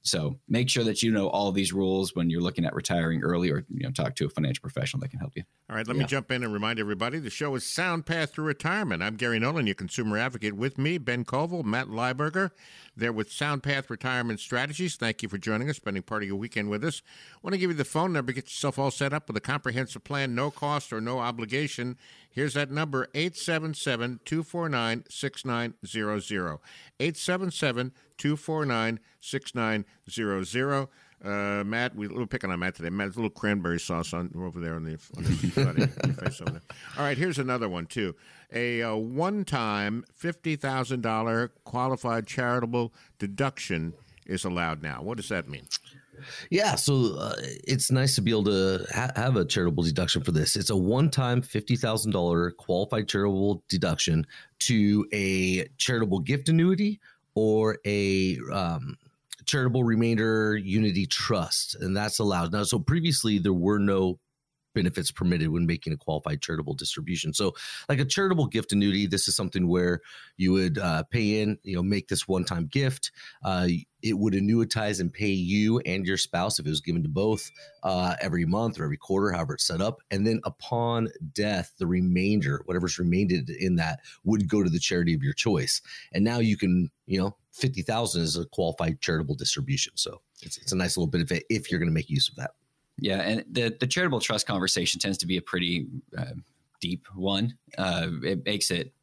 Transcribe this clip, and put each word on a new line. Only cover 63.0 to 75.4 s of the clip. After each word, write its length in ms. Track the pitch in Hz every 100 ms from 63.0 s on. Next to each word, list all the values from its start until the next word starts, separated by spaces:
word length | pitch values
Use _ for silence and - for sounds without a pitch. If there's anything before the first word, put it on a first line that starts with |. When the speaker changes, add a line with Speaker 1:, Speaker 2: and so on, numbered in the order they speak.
| 165 139 113 104
Speaker 3:
there 160 | 95
were 240 | 92 90 104
no 400 | 101 98 95 90 _ _ _ _ _
benefits 360 | - 90 - 82
permitted 380 | - 90 87 80
when 180 | 82 85
making 260 | 85 -
a 40 | 76
qualified 460 | - 78 76 73
charitable 320 | - 80 73
distribution. 580 | 69 82 - 78 85 78
So, 220 | 76 101 - - - -
like, 100 | 143
a 60 |
charitable 420 | 139 - 196 180 131
gift 260 | 110 104
annuity, 340 | 101 101 98 101
this 200 | 95 -
is 80 |
something 320 | - 95 95 90
where 360 | 90 90 87 - - - -
you 160 | 92
would, 260 | 95 92 80
uh, 240 | 92 80
pay 360 | 78 120 104 107
in, 180 | 107 104
you 120 | 98
know, 80 | 90
make 260 | 92 101 -
this 200 | 98 -
one-time 380 | 92 85 87 80
gift. 440 | 139 135 131 - - - -
Uh, 260 | - 92 90 87 - _
it 140 | 110 101
would 160 | 107
annuitize 640 | 98 101 117 113 113 107 98
and 120 | 87
pay 180 | - 104
you 500 | 95